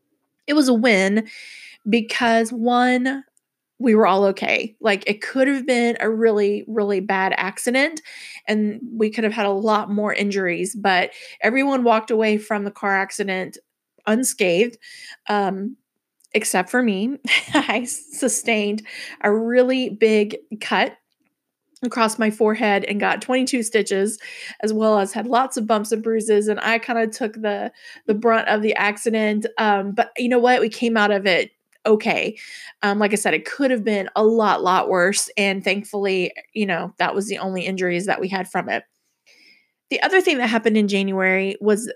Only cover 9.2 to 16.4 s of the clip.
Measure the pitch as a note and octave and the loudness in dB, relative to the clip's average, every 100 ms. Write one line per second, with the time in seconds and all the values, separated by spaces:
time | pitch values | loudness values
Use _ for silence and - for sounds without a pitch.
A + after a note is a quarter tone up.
9.2 | G#3+ A3+ G3+ G3 A3 G#3+ G3+ G#3 G#3 - | -2 0 -2 0 0 0 0 -2 -2 0
10.2 | G3+ G3 F3+ E3+ F#3+ G#3+ G3 F#3 - - | -2 -2 -2 -2 -6 -2 0 2 0 -6
11.2 | - - A3 C4 C#4 C4 A#3 A3 A3 A3 | -20 -4 0 2 2 2 4 2 2 0
12.2 | A3 G#3 G#3+ G#3 G3+ - G3+ G3 G3 - | 2 0 -2 -4 -4 -4 -2 0 -2 -4
13.2 | G3 F#3 F#3 - _ _ _ _ G#3 A3 | -4 -4 -6 -12 _ _ _ _ -2 0
14.2 | B3+ - F#3 F3 A#3+ - - - - - | 0 0 2 2 2 -4 -20 -20 -20 -12
15.2 | - G#3 G3 F#3+ G#3 - _ _ _ _ | -2 0 0 -2 -6 -10 _ _ _ _
16.2 | _ A3 | _ -2